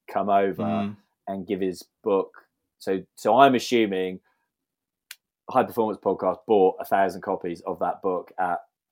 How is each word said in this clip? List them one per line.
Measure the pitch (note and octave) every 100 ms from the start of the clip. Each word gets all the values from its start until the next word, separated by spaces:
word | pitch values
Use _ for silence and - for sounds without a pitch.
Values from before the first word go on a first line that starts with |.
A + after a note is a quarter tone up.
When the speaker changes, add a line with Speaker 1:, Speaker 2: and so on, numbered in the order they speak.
| -
Speaker 1:
come | G2 G2
over | G2 G2 F2
Speaker 2:
Mm. | G#2 G#2 G2+ G#2 _ _ -
Speaker 1:
and | F#2+ F2+
give | F#2+
his | F#2+ F2+ - _
book?" | G#2+ G2 - - _ _ _ _
So, | - F#2+ - -
so | A2 A#2
I'm | C#3 B2
assuming | - A#2+ G#2+ F#2+ F#2 F#2+ - _ _ _ _ _ _ _ _ - _ _ -
High | C3
Performance | G2+ - A2 F#2+
Podcast | - F#2+ F#2+ F2+ -
bought | G#2+ F#2 -
a | -
thousand | G2 F#2+ F#2
copies | G2+ F#2+ F2 E2+
of | F#2 E2+
that | F2 E2+
book | G2 F2+ - -
at | F2+ F2 - _ _